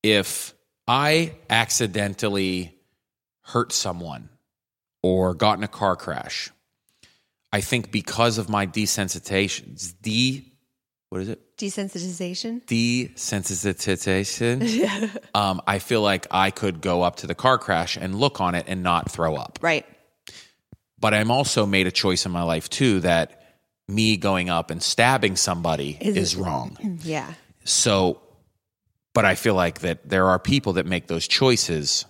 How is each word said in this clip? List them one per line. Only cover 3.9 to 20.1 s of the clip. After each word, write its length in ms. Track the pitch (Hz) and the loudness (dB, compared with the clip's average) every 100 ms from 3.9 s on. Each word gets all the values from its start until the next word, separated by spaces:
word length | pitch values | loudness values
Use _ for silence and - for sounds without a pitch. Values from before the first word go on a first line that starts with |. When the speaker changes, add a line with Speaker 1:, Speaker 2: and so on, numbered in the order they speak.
| 87 85 65 52 _ _ _ _ _ _ _ | -6 -10 -14 -16 _ _ _ _ _ _ _
Speaker 1:
or 320 | 92 92 92 | 2 4 2
got 240 | 85 107 95 | 2 2 2
in 60 | |
a 40 | 104 | -4
car 280 | - 101 90 | 0 0 0
crash, 540 | - 71 - - - _ _ _ _ _ _ _ _ _ _ | -4 -8 -8 -10 -10 _ _ _ _ _ _ _ _ _ _
I 80 | 104 | -4
think 300 | 101 123 104 | 0 -2 -2
because 480 | 110 - - 117 110 | -4 -4 2 2 2
of 100 | 101 | -2
my 160 | 104 98 | -2 0
desensitization, 1300 | 107 104 - 95 85 - 98 98 - - - 87 87 | -2 -2 -2 -2 -6 -2 0 0 -4 -10 -14 -14 -10
de-, 420 | 113 110 127 135 - _ _ _ _ _ _ | -4 0 0 0 -12 _ _ _ _ _ _
what 140 | 95 | -8
is 60 | 95 | -6
it? 260 | - _ - | -8 _ -10
Speaker 2:
Desensitization? 1040 | 202 196 196 180 180 175 180 180 226 233 - | -8 -6 -8 -8 -8 -8 -8 -8 -8 -10 -2
Speaker 1:
Desensitization. 2000 | 117 120 123 123 - - 104 92 92 104 90 - 92 - 95 98 - 117 127 | 0 2 0 -4 -8 -4 -4 -4 -2 -2 -2 -2 -2 0 0 -2 -2 -2 0
Speaker 2:
<laughs> 60 | 233 220 | 0 0
Yeah. 300 | 262 202 214 202 - | 0 -2 -6 -8 -6
Speaker 1:
Um, 260 | - 98 92 - | -2 0 0 0
I 120 | 98 | -2
feel 240 | - 117 | 0 2
like 240 | 104 95 - | 2 0 0
I 200 | 92 95 | 2 2
could 300 | - 104 82 | 0 -4 -2
go 220 | 95 87 | -2 2
up 140 | 87 - | 0 -2
to 100 | - | -10
the 80 | |
car 240 | - 127 127 | 0 2 2
crash 380 | - 87 85 - | 2 0 0 -4
and 180 | 92 | -6
look 260 | 98 139 - | 0 -2 0
on 140 | 90 | -2
it 120 | 87 - | -2 -4
and 140 | 92 | -4
not 280 | 90 85 - | 0 0 -2
throw 240 | - 82 73 | -2 -2 -2
up. 220 | - - | -8 -4
Speaker 2:
Right. 240 | 165 156 - _ _ | -2 -2 -4 _ _